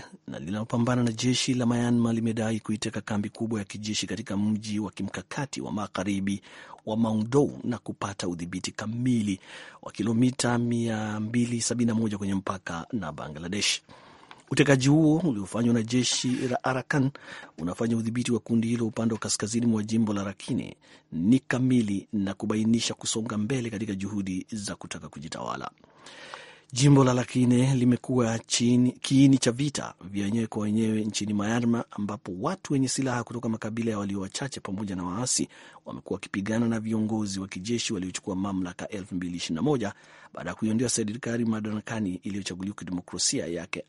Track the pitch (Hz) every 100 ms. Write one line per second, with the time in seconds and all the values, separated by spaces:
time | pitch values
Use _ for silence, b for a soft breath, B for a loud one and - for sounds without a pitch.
0 | - - - - 73 107 110 120 117 127
1 | 120 113 127 123 - 127 117 120 120 120
2 | 117 113 113 110 110 110 - 107 113 107
3 | - 104 104 - 113 113 98 104 107 104
4 | 92 98 110 101 104 107 107 104 104 -
5 | 98 - - - 139 - 65 104 98 -
6 | 95 98 98 98 B B B B - 110
7 | 113 110 110 139 123 131 120 117 - -
8 | 101 98 98 85 85 92 98 - 107 117
9 | 127 120 104 95 B B B B - -
10 | 104 113 127 127 123 120 120 117 117 107
11 | 107 107 107 120 120 120 - 117 117 113
12 | 113 101 98 98 - 98 - 85 - 117
13 | 80 73 71 73 87 104 - - - B
14 | B B B B B 143 143 139 131 151
15 | 156 156 175 104 95 104 120 117 110 127
16 | 120 - 127 127 131 - 131 131 - 151
17 | 135 - B B B - 82 - 117 113
18 | 113 120 120 113 - 117 113 117 113 110
19 | 113 110 101 - 107 117 117 110 104 113
20 | 107 101 98 98 - 127 - - b b
21 | b 80 92 131 - 127 127 127 107 98
22 | - 104 98 98 104 107 110 117 - 110
23 | - 117 113 107 104 131 117 101 107 98
24 | 98 104 95 92 - 110 101 87 87 87
25 | - - 78 - 58 65 - - - B
26 | B B B B B B B 123 143 139
27 | 131 123 123 123 123 123 131 135 120 120
28 | - 127 113 113 - - 120 123 123 -
29 | - 135 139 135 - 120 147 - - -
30 | 87 101 101 113 113 113 104 110 110 107
31 | 107 104 104 104 104 117 120 117 - -
32 | 101 104 - 90 135 190 - 143 131 -
33 | 131 120 117 120 120 110 110 113 117 107
34 | 101 98 95 - 135 - - 95 107 92
35 | 90 98 123 - 69 B B B - -
36 | - - - 101 101 110 117 113 110 110
37 | 107 110 104 95 95 95 95 117 - 104
38 | 90 87 - 92 101 95 90 87 - 101
39 | 92 90 87 85 - 80 135 143 101 -
40 | B B B - 80 92 110 110 123 -
41 | 107 113 117 117 117 110 107 107 - 113
42 | 101 90 107 98 95 90 98 101 90 90
43 | - 87 - 135 82 85 85 -